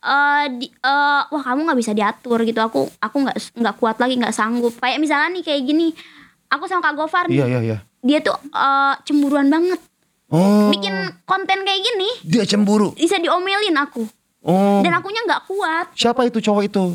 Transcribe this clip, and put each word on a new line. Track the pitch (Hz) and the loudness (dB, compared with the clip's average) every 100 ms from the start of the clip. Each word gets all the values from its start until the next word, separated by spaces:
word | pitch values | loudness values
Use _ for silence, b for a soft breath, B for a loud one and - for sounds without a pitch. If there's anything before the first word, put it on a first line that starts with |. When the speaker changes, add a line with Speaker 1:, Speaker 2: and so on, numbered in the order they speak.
Speaker 1:
eh, | - 277 285 285 294 | 0 2 2 2 -2
di, | 247 247 | -6 -12
eh, | _ 262 285 285 285 | _ -2 2 2 0
"Wah, | - 302 | 0 -4
kamu | 262 254 | -2 -2
nggak | 320 269 | 0 0
bisa | 226 | 0
diatur," | 208 208 226 254 233 | 0 -2 -4 -2 0
gitu. | 226 226 | 0 0
Aku, | 226 277 269 - | -2 0 -4 -4
aku | 220 285 | -4 -2
nggak, | 262 - - | -2 -4 -10
nggak | - 226 208 | -4 -4 0
kuat | 233 220 | -2 0
lagi, | 254 254 | 0 0
nggak | 220 | -2
sanggup. | 220 220 240 240 233 | -2 -2 0 -2 -2
Kayak | 247 262 | -2 0
misalnya | 302 285 311 | 0 0 0
nih | 359 320 | -2 -4
kayak | 285 | -4
gini, | 254 302 330 311 B B B B _ | 0 0 0 -4 B B B B _
aku | 285 359 | -6 -2
sama | 370 | -2
Kak | 320 294 | -2 -2
Gofar | 311 359 349 | -2 -2 0
nih. | 139 | 0
Speaker 2:
Iya, | 127 | 0
iya, | 123 | 0
iya. | 113 107 - _ | -2 -4 -8 _
Speaker 1:
Dia | 247 294 | 0 0
tuh, | 302 - | 0 -6
eh, | 277 - 269 277 277 269 | -6 -2 0 2 0 -2
cemburuan | - 294 285 285 277 | 0 0 2 2 4
banget. | 311 349 359 _ _ _ _ _ | 2 2 -2 _ _ _ _ _
Speaker 2:
Oh. | 156 196 208 208 | 2 4 4 4
Speaker 1:
Bikin | 208 196 190 - - | 2 -2 -4 -6 -10
konten | - 381 381 392 | -4 -4 0 -2
kayak | 392 392 | 0 -2
gini. | 403 453 381 494 - | 0 -2 -4 -6 0
Speaker 2:
Dia | 226 | 0
cemburu? | 202 208 202 214 196 | 2 2 4 4 2
Speaker 1:
Bisa | - 330 381 | 0 0 0
diomelin | 339 339 370 392 415 302 | 0 0 0 -2 0 0
aku. | 285 262 220 _ _ _ | -2 -6 -8 _ _ _
Speaker 2:
Oh. | - 185 202 202 | 0 2 4 2
Speaker 1:
Dan | 190 | 2
akunya | 339 370 440 | 0 -2 -4
nggak | 466 302 - | -2 -4 -4
kuat. | 392 359 330 359 | -4 -2 -2 -6
Speaker 2:
Siapa | - 233 240 247 | -2 0 2 0
itu | 226 | 0
cowok | 220 208 202 | 0 0 0
itu? | 202 185 | 0 -2